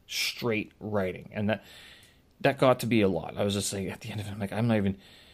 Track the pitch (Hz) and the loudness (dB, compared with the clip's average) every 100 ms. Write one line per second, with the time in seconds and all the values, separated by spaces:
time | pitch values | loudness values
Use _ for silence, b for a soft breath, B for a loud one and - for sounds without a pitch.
0 | - - - - 123 107 - - 104 104 | -12 -6 -4 -4 -2 -2 -4 -10 -4 -2
1 | 92 90 - - 104 104 B B B B | -2 -4 -10 -4 -2 -2 B B B B
2 | B B B _ 143 135 135 127 117 113 | B B B _ 0 4 4 4 4 4
3 | 95 82 78 - 104 101 - 101 92 - | 4 2 -4 -2 -2 0 -2 -4 -6 -8
4 | 113 107 101 101 98 101 117 110 98 95 | -10 -8 -8 -6 -6 0 2 4 2 0
5 | B B B | B B B